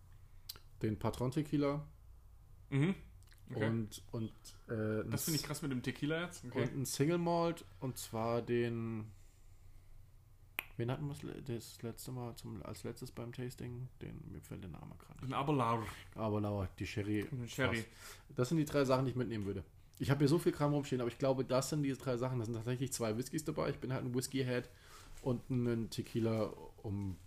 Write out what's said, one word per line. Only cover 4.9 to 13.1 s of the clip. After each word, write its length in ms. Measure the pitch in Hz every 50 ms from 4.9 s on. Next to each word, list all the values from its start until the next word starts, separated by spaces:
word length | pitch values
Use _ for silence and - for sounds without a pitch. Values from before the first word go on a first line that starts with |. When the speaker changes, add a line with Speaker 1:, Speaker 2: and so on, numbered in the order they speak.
| 107 107 101 -
Speaker 2:
Das 120 | 110 107 -
Speaker 1:
ein 100 | 175 160
Speaker 2:
find 40 | 139
ich 40 | -
krass 200 | - 151 - -
mit 100 | 147 135
dem 100 | 123 120
Tequila 400 | 131 123 - - 143 160 165 175
jetzt. 220 | 175 - - -
Okay. 180 | 123 - 131 120
Speaker 1:
Und 140 | 123 -
ein 80 | 139 131
Single 340 | - - - 143 151 175 175
Malt. 460 | 170 170 170 170 170 170 165 - - - - -
Und 180 | - 131 123 -
zwar 440 | - - - 113 113 117 117 120 113
den, 640 | 117 120 120 120 117 117 117 113 113 113 110 107 110 - - - - - - - - - - - - - - - - - - - - - - - - - - - - - - - - -
wen 140 | - 120 120
hatten 160 | 131 143 151
wir 80 | 143 143
das 80 | - -
le-, 200 | - - - -
das 400 | - 117 113 110 - - - -
letzte 280 | 117 113 - - 135 131
Mal 220 | 127 120 120 117
zum, 260 | - - 117 113 98 -
als 180 | - 110 - -
letztes 260 | 113 117 - 131 123